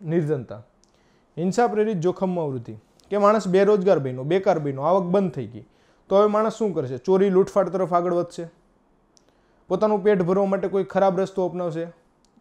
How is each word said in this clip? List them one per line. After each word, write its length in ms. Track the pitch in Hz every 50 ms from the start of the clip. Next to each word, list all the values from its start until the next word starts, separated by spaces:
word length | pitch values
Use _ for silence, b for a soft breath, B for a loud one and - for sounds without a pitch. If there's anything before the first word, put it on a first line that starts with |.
| 202
નિર્ધનતા. 560 | 156 165 170 151 147 156 135 113 - 101 104 110 _ _ _ _ b b b b b b b b b b 151
હિંસા 280 | 170 190 180 - 240
પ્રેરિત 300 | 233 208 214 214 220 220
જોખમમાં 520 | 170 151 180 180 - 196 185 180 175 160 143
વૃદ્ધિ 260 | 135 123 113 - 110 107 _ _ _ _ _ -
કે 80 | 190 208
માણસ 300 | 202 202 214 220 190 190
બેરોજગાર 500 | 175 190 196 202 214 196 180 196 180 156
બન્યો, 260 | 139 131 127 127 131
બેકાર 340 | 147 175 196 190 208 180 160
બન્યો, 240 | 147 143 131 135 143
આવક 200 | 160 185 196 185
બંધ 300 | 175 180 202 196 175 135
થઈ 140 | 143 120
ગઈ, 180 | 107 117 107 120 b b b b b b b b -
તો 80 | 190
હવે 100 | 196 208
માણસ 260 | 214 208 214 220 220 214
શું 220 | - 226 208 165
કરશે? 240 | 156 139 123 135 123
ચોરી 320 | - 190 190 190 196 202
લૂંટફાટ 380 | 185 185 196 196 - 202 185 180
તરફ 240 | 170 190 185 160 180
આગળ 220 | 175 175 180 175
વધશે, 340 | 175 170 175 - - 170 165 _ _ _ _ _ _ _ _ _ _ _ _ _ b b b b b b b b b b -
પોતાનું 340 | 180 185 214 214 214 202 180
પેટ 200 | 208 208 190 180
ભરવા 220 | 165 185 196 202
માટે 240 | 190 196 196 196 180
કોઈ 160 | 175 196 185
ખરાબ 360 | 190 - 190 185 196 180 180
રસ્તો 280 | 190 190 - 202 185 175
અપનાવશે, 380 | 165 185 180 175 151 165 165 170 - _ _ _ _ _ _ _ _ _